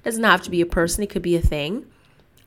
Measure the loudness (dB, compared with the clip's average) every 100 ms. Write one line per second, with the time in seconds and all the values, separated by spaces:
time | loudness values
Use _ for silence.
0 | -6 0 4 4 2 0 0 2 0 -2
1 | -4 -4 0 0 0 -2 -4 -6 -10 _
2 | _ _ _ _